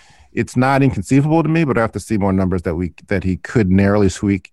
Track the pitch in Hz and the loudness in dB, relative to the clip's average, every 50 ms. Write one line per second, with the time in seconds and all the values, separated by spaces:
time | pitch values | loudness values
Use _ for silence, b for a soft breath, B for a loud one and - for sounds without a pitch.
0 | b b b b b b b 120 117 - - 123 127 131 139 135 139 131 - 110 | b b b b b b b -6 -6 -4 -2 0 2 2 2 2 2 2 0 -2
1 | 92 - 131 139 139 151 156 165 160 156 160 165 165 135 117 120 113 110 - 104 | -2 0 2 2 2 2 2 0 0 0 0 0 0 0 0 0 0 -2 -2 -6
2 | - - 113 101 98 98 92 95 95 92 92 92 85 92 82 82 90 85 - - | -6 -4 -2 -2 0 0 0 0 0 0 -2 -4 -4 -4 -4 -4 -6 -6 -8 -12
3 | - - 101 95 87 92 92 85 - - - 123 104 90 92 98 98 98 101 104 | -8 -6 -4 -4 -2 -2 -4 -6 -6 -4 -2 0 2 2 4 4 4 4 4 2
4 | 101 95 - - - 101 98 92 - - | 2 2 0 -2 -2 -2 -2 -2 -4 -8